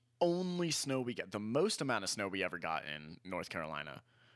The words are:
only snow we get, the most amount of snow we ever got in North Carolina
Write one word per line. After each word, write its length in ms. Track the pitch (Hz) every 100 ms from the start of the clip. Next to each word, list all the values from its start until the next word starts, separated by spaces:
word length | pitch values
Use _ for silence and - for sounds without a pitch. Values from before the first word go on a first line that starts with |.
| _ _
only 500 | 175 170 185 175 170
snow 300 | 147 139 131
we 120 | 123
get, 180 | 120 95
the 80 | 104
most 420 | 107 131 202 -
amount 220 | 143 113
of 60 | 95
snow 180 | 107 98
we 160 | 95
ever 140 | 90 87
got 280 | 85 78
in 340 | 76 76 76 85
North 260 | 92 90 85
Carolina 520 | 87 78 73 73 67 _ _ -